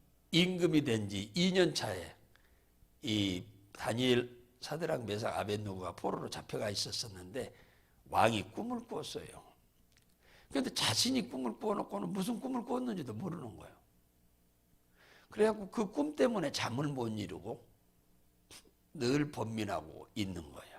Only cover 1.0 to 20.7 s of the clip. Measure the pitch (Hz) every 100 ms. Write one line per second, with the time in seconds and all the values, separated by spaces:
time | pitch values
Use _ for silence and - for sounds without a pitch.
1 | 101 98 107 - 185 185 170 147 - 92
2 | 82 - - - _ _ _ _ - _
3 | 135 107 98 92 - - - - - 113
4 | 127 123 123 - - _ - 151 165 147
5 | 107 104 110 85 95 104 104 92 90 87
6 | 190 190 - - - 127 113 101 - 101
7 | 120 95 180 185 104 - - _ _ _
8 | - 92 110 110 101 - 226 240 - -
9 | - - 80 - - - _ _ _ _
10 | _ _ _ - - 277 254 - - -
11 | 240 262 233 262 247 208 220 208 - 202
12 | 175 196 190 220 254 254 233 254 247 196
13 | 127 107 185 170 127 107 90 - _ _
14 | _ _ _ _ _ _ _ _ _ _
15 | - - - - 214 214 190 - 202 -
16 | 294 302 254 220 147 - 117 117 151 135
17 | 117 107 95 82 87 131 - _ _ _
18 | _ _ _ _ - - - _ _ 165
19 | 123 143 147 - 110 110 104 85 78 78
20 | 78 - 95 85 78 - -